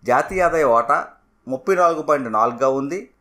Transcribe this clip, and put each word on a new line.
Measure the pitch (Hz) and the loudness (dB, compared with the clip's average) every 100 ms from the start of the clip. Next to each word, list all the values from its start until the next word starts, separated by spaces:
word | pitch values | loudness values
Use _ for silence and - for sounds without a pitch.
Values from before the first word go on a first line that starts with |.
జాతీయ | - 123 147 185 | 0 0 0 0
ఆదాయ | 175 165 | 0 2
వాటా | 143 117 117 143 - - _ _ - | 2 2 2 -2 -2 -16 _ _ -10
ముప్పై | 131 175 | -8 -2
నాలుగు | 185 175 160 | 2 2 0
పాయింట్ | 151 147 123 | 0 -2 0
నాలుగుగా | 110 117 120 135 | 0 0 0 0
ఉంది | 135 139 180 240 _ | 0 -4 -8 -12 _